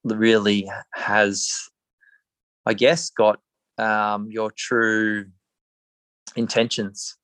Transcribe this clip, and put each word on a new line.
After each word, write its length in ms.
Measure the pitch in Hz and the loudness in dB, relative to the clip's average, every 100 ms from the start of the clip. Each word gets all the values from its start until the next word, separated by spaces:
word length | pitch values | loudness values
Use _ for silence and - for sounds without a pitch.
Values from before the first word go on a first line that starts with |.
really 640 | 123 107 113 110 104 104 95 95 - | -4 2 4 6 4 0 -2 -12 -14
has, 720 | - - 104 104 101 - - - _ _ _ _ _ _ _ _ _ | -10 0 2 2 0 -6 -8 -12 _ _ _ _ _ _ _ _ _
I 100 | - | -6
guess, 360 | 104 123 165 - | 2 2 2 -4
got, 300 | - 107 104 _ _ _ - | 2 2 2 _ _ _ -4
um, 520 | 110 107 107 104 107 | -2 0 0 -4 -6
your 220 | 110 110 | -6 -6
true 720 | - - 120 110 107 110 107 95 _ _ _ _ _ _ _ _ _ - - | -8 -2 0 2 2 0 -2 -8 _ _ _ _ _ _ _ _ _ -12 -6
intentions 800 | 117 117 117 - 101 - - - | -2 0 -2 -4 -8 -10 -16 -16